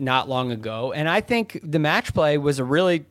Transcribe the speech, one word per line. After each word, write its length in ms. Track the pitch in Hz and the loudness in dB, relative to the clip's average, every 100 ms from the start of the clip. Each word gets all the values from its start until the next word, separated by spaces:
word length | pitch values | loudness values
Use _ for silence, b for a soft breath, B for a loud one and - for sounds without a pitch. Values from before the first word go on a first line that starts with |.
not 280 | 131 131 127 | 0 0 0
long 220 | 127 127 | -2 -2
ago. 420 | 117 107 110 127 | -4 -6 -6 -6
And 160 | 143 156 | -2 0
I 120 | 185 | 0
think 400 | 214 240 226 - | 0 -2 -2 -8
the 160 | 160 156 | -4 0
match 360 | 151 180 240 | 2 0 0
play 220 | - 156 147 | 0 2 2
was 200 | 143 139 | 0 -2
a 60 | |
really 400 | 127 147 185 170 143 | 0 2 4 2 -2